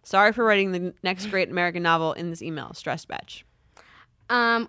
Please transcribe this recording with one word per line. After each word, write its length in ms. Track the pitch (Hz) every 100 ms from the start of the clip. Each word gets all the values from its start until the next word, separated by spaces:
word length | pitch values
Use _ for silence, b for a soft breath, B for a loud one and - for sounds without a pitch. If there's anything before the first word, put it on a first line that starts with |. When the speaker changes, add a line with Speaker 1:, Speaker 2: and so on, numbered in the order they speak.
Speaker 1:
Sorry 300 | - 190 208
for 100 | 220
writing 300 | 226 202 196
the 200 | 180 180 -
next 260 | 185 185 208
great 220 | 196 185
American 320 | 180 175 175
novel 300 | 170 165 160
in 180 | - 175
this 120 | 165
email. 320 | 165 156 -
Stressed 340 | - - 151 -
bitch." 360 | - - - - _ b b b b b _ -
Speaker 2:
Um, 380 | 240 233 233